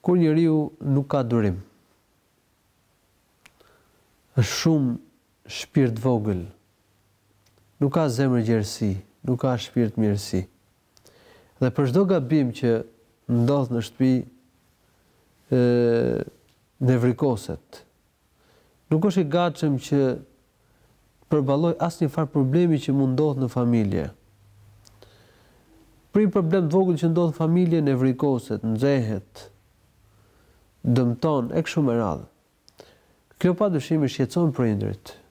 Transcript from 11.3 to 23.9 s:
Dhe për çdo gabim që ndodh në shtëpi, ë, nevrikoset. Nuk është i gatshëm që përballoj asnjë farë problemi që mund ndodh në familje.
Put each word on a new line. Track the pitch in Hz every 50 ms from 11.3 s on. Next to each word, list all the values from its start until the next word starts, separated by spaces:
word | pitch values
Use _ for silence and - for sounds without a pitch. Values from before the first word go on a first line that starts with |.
| - _ _ _ _ _
Dhe | 131 127 120
për | - 143 127
çdo | 123 175 202
gabim | 180 190 170 135 120 156 156 139 123 113
që | - - 120 113 113 117 - _ _ _ _ _ _ _ -
ndodh | 120 120 117 120 143 143 131 120 120
në | 117 110 -
shtëpi, | - _ 131 131 131 127 - - _ _ _ _ _ _ _ _ _ _ _ _ _ _ _ _ _ _ _ _ _ _ _ _
ë, | 135 127 123 120 120 120 120 117 117 117 123 62 60 - - - _ _ _ _ _ _ _ _ _ _ 135
nevrikoset. | 127 127 123 117 123 120 123 147 139 123 101 - - - 80 _ _ - - - _ _ _ _ _ _ _ _ _ _ _ _ _ _ _ _ _ _ _ _ _ 156
Nuk | 156 170 208
është | 170 190 175
i | 143 156
gatshëm | 175 175 175 156 - - 151 143 127 -
që | - 147 139 135 131 123 - - _ _ _ _ _ _ _ _ _ _ _ _ _ _ _ _ _ _ _ _ _
përballoj | - 151 139 131 139 143 165 170 170 - -
asnjë | 170 165 - 170 147 -
farë | - 160 139 -
problemi | 151 135 131 135 170 175 175 160 139
që | 139 - 135
mund | 139 139 131 131 127
ndodh | 151 151 139 131 131
në | 120 -
familje. | 127 123 120 120 117 107 101